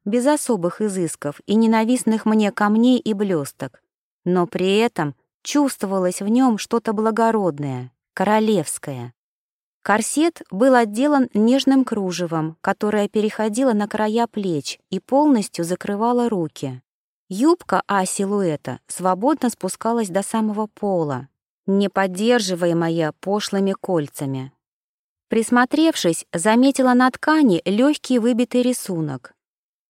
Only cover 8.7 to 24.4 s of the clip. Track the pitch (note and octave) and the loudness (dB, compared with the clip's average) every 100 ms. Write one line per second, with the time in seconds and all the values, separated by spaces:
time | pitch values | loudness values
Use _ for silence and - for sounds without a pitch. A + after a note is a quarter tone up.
8.7 | - - B2+ A#2+ - _ _ _ _ _ | -8 -10 -10 -12 -16 _ _ _ _ _
9.7 | _ - G#3 A3 - E4 - - F#3 C4 | _ 0 0 0 0 0 -2 -8 0 4
10.7 | B3+ A3+ G#3 D4 C#4+ B3+ G#3 A3 C4+ C4+ | 4 2 0 0 2 0 2 2 2 2
11.7 | C4+ B3+ G#3+ F#3+ F3 F3 E3 D#3+ D#3+ - | 2 2 -2 -4 -4 -4 -4 -4 -4 -4
12.7 | G3 G#3+ G#3 G#3 G#3+ G#3 - A3 G#3+ C4+ | -2 -2 0 0 0 -2 -2 -4 0 0
13.7 | G#3+ G#3 G#3+ G#3+ A3 A#3 - F#3+ D#3 - | 0 -2 -2 -2 0 -2 -4 -4 -4 -6
14.7 | - _ F#3 - C4+ D4+ B3 F#3+ - E3+ | -12 _ -10 0 2 4 4 0 -6 -4
15.7 | F3+ - G3+ A3+ B3 A#3 G#3 D#3 - C#3 | -4 -4 -2 0 0 0 -2 -4 -6 -10
16.7 | B2+ - _ _ _ - F#3+ D4 F4 - | -10 -16 _ _ _ -12 -2 0 0 0
17.7 | F#3 - G3+ F#3 - G3 G3+ F#3 D3+ - | -4 0 -2 -2 -2 -2 -2 -2 -2 -6
18.7 | B2 - - F3+ F#3 A#3+ D#4 B3 - F#3 | -12 -12 -4 -2 0 0 0 -2 -4 -8
19.7 | - A3+ A#3 G#3 F3 G3 A3+ G#3+ G#3 G#3+ | -6 -4 -2 -2 -4 -4 -2 -2 -4 -6
20.7 | _ G#3 F#3 D3+ B2+ C3+ _ _ _ - | _ -2 -2 -2 -4 -8 _ _ _ -2
21.7 | G3 G3+ G3 G3 F3+ A3 B3 F#3+ F3 F3 | 0 0 0 -2 0 2 2 0 -2 0
22.7 | E3+ E3 E3 D#3 - - G#3 - G3 G3 | 2 0 0 -2 -4 -4 -4 -2 -2 0
23.7 | F#3+ - F3 C#3+ - C#3 C3+ | -2 -2 -2 -2 -6 -6 -6